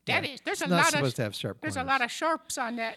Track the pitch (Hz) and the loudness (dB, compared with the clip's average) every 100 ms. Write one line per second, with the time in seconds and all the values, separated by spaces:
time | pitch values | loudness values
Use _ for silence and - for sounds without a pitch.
0 | - 302 - 254 311 403 180 175 330 294 | -2 -2 -2 -6 -6 -2 2 4 6 4
1 | 135 127 107 - 104 - 202 269 269 269 | 2 0 -2 -4 -6 -6 -6 -4 0 2
2 | 240 - 320 320 - - 233 233 226 | 0 0 0 -2 -4 -6 -4 -4 -6